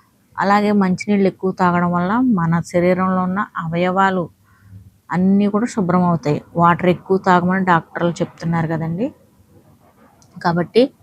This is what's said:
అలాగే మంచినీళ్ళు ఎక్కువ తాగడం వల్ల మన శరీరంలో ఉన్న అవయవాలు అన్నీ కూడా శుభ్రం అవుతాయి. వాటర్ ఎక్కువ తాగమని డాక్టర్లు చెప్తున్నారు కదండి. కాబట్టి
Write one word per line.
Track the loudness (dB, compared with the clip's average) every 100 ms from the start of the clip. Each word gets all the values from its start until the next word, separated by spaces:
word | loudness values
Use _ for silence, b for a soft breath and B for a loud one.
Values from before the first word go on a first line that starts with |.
| b b _ -4
అలాగే | 0 2 2
మంచినీళ్ళు | 2 2 0 0 0 0
ఎక్కువ | -2 -4
తాగడం | -2 0 0 0
వల్ల | -2 -2 0
మన | 2 2 2 0 0
శరీరంలో | 0 2 2 0 0
ఉన్న | -2 -4 -6 -8
అవయవాలు | -6 -2 0 0 0 0 -6 _ _ b b b b _ -6
అన్నీ | 0 2 2 2
కూడా | 0 -2
శుభ్రం | -2 0 2
అవుతాయి. | 2 0 -2 -4 -4 0
వాటర్ | 0 2 0
ఎక్కువ | 0 0 0
తాగమని | 2 2 2 0 2
డాక్టర్లు | 0 0 -4 -4
చెప్తున్నారు | -2 -6 -6 -4 -2 -2
కదండి. | -4 -4 -4 -6 -8 _ _ _ _ _ _ _ _ _ _ _ -6
కాబట్టి | -2 -2 0 2 2 -2